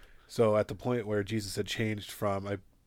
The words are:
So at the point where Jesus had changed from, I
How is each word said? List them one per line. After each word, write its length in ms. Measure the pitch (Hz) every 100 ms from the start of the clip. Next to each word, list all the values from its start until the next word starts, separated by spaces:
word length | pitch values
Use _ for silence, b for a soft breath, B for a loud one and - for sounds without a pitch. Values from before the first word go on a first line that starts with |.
| b b b
So 280 | - 113 107
at 120 | 104
the 80 | 104
point 300 | 127 123 104
where 180 | 104
Jesus 320 | 104 113 101 98
had 100 | 101
changed 460 | - 110 107 -
from, 340 | - 104 98 98
I 120 | 101 - _